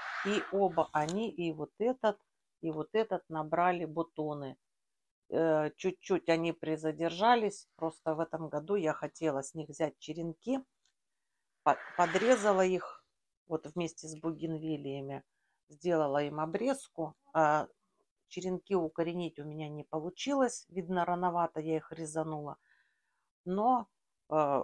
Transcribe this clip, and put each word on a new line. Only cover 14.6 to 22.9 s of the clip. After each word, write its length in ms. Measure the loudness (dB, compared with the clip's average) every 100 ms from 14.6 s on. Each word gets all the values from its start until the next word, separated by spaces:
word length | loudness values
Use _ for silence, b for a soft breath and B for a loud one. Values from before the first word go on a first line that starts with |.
| -4 -4 -4 -6 -8 -10 _ _ _ _ _
Сделала 560 | -6 0 2 4 2
им 160 | 0 -2
обрезку. 760 | -2 0 0 -2 -6 -8 -8 -8 _
А 340 | 2 4 4 0 _ _ _ _ _ _
черенки 420 | -8 -4 -4 0 0
укоренить 600 | 0 -2 -2 -2 -6 -8
у 40 |
меня 260 | -12 -8 -8
не 140 | -10
получилось. 840 | -6 -6 -6 -8 -2 2 0 -2 -10
Видно, 360 | -8 -2 0 2
рановато 540 | 2 0 2 0 -2
я 180 | -2 -2
их 140 | -4
резанула. 680 | -10 -6 -4 -4 -4 -8 -12 _ _ _